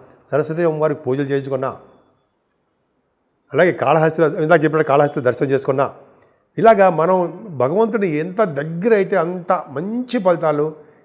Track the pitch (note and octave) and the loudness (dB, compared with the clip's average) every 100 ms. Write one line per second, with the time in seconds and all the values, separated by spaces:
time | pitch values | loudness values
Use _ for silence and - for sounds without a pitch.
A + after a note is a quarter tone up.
0 | - _ _ C3+ D3+ D#3+ E3+ D3+ D#3 D3 | -18 _ _ -2 -2 -2 -2 0 -2 -2
1 | - C3+ C#3 C#3 C3+ C3 C3 - - _ | -4 -4 -2 -4 -4 -6 -6 -8 -20 _
2 | _ _ _ _ _ _ _ _ _ _ | _ _ _ _ _ _ _ _ _ _
3 | _ _ _ _ _ C#3 F3+ A#2+ B2 D#3 | _ _ _ _ _ 0 2 2 0 2
4 | D#3+ D#3+ D#3 F3+ D#3 E3+ D3+ D#3 C#3+ C#3 | 2 0 -2 0 0 2 2 0 2 2
5 | D3 D3 B2 A#2 C#3+ C3+ C3+ C3 B2+ - | 2 0 -2 0 0 0 0 -2 -2 -6
6 | - _ _ _ _ - G#3+ G#3 F#3+ D#3+ | -20 _ _ _ _ 2 4 6 4 4
7 | E3+ F#3 F3 E3+ A3 C#3+ B2 F#3 A3+ G#3+ | 2 2 0 -6 -14 -4 -2 0 0 0
8 | G3 D3+ F3 F#3 G#3+ C#3+ D#3 E3+ A3 G#3+ | -2 -2 -4 -2 -2 -2 -6 -4 2 2
9 | F#3 F#3+ E3 F3+ E3+ F3+ - C3+ F#3+ A#3 | 2 0 -2 -6 -2 -2 -2 -8 -6 -6
10 | B3 B3 F#3 E3+ D#3+ C#3+ D#3 D#3 - _ | -4 0 0 2 0 0 -2 -6 -20 _